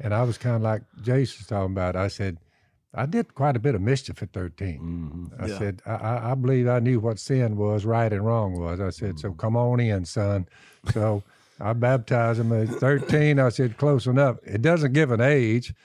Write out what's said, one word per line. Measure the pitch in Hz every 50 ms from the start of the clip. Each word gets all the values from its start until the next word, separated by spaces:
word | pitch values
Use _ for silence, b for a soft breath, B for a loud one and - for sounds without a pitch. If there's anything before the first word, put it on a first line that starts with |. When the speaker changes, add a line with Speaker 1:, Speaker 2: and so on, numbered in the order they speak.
Speaker 1:
and | - 110 104
I | 110 123
was | 123 110 -
kinda | - 123 120 113
like | 110 110 110 104 - _ _ - 101
Jason's | 117 123 135 135 113 - - -
talking | - 110 101 95 95 95
about." | 95 92 90 90
I | 92 95 98
said, | - - 101 95 87 82 _ _ _ _ _ _ _ _ _ _ -
"I | - 117
did | 143 175 233 233 - _
quite | - 139 147 139
a | 120
bit | 107 143 127
of | 95 92
mischief | 110 135 135 - - - - 107
at | 95 -
thirteen." | 98 90 87 80 - 98 95 80 65
Speaker 2:
Mm-hmm. | 80 85 85 85 82 78 73 85 87 - - - 92
Speaker 1:
I |
Speaker 3:
Yeah. | - 101 98
Speaker 1:
said, | 110 101 92 92 _
"I, | - 110
I, | - - 110 120 120 113 117 131
I |
believe | 135 123 127 135 127 123 123
I | 123 123
knew | 113 123 127 117
what | 104 117 110 101
sin | - - 139 131 123 113 107
was, | 104 104 104 107 104 98
right | 110 113 117 117 110 107
and | 98 101
wrong | 113 117 117 107 98 90 87
was." | 85 85 87 90
I | 101 92
said, | 85 - 98 101 90 78
"So | 76 104
Speaker 2:
Mm-hmm. | 90 80
Speaker 1:
come | - 110 113
on | 120 120 120 123 120
in, | 120 113 104 95 90
son." | - - 113 104 101 101 98 90 b b b b b b b b - -
So | 110 107 110 107 101 101 b b b b b b b
I | 104 101 117
baptized | 120 117 123 131 131 113 - 135 120 117 117 117 113
him | 117 113 117
at | 110 110 110
thirteen. | 120 - 131 131 143 139 135 - 139 151 151 151 147 139
I | 135 127
said, | - - 135 123 110
"Close | - 139 147 147 127 -
enough." | 127 123 135 143 135 117 - -
It | - 98 107 113
doesn't | 156 170 170 151 135 123
give | 147 160 131 120
an | 110
age | 120 135 151 143 123 110 110 123 123 - - b